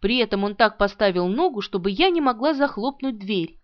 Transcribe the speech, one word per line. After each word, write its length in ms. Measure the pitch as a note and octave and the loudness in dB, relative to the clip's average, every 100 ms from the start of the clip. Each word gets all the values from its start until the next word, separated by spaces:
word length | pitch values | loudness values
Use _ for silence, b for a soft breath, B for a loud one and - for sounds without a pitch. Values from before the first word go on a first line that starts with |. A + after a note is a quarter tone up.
При 180 | - B3+ | 0 0
этом 260 | A3 G3 | 0 0
он 100 | G3+ | -2
так 240 | G3+ A3 - | 2 0 2
поставил 480 | G3+ - G#3 F3+ F3+ | -2 2 0 2 0
ногу, 340 | G#3+ F4+ A#3+ | 0 0 -2
чтобы 300 | G3 G3 F#3 | -6 -4 -4
я 180 | G3 F4+ | 2 2
не 100 | E4+ | 2
могла 340 | C#4 A3+ C4+ | 0 0 0
захлопнуть 640 | C#4+ C#4 C#4 A#3+ C4+ C4+ A3 | 0 0 0 -6 -4 -8 -8
дверь. 380 | G3 G#3 E3 - | -4 -2 -2 -8